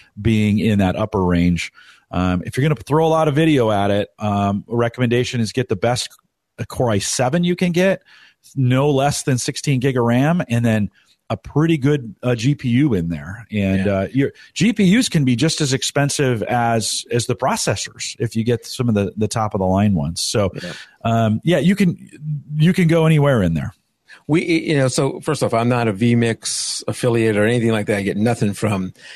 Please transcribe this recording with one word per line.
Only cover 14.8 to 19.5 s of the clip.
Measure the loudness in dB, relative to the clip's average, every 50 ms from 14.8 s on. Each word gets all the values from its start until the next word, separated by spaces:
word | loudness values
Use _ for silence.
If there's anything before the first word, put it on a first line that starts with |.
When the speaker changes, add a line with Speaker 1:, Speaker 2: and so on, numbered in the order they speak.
| 2 4 4 4
Speaker 1:
Us | 2 2
can | 0 0 2
be | 2 2 2
just | 2 0 0 0
as | -2 -2
expensive | -2 -2 -2 -2 -2 0 0 0 0 0 0 0 0 0 -2
as, | -2 -2 0 0 2 0 0 -2 -2 -6 -8 -6 -4
as | -2 -2 -2 -2
the | -4 -2
processors | -2 -2 -2 -2 -2 -2 -2 -4 -6 -10 -12 -12 -12 -12 -8 -6
if | -6 -4 -2
you | -2 0
get | 0 0 -2 -2
some | -8 -6 -4 -2 0
of | 0
the, | 0 0 -2 -2
the | -4 -4 -2
top | -2 -2 -2 -2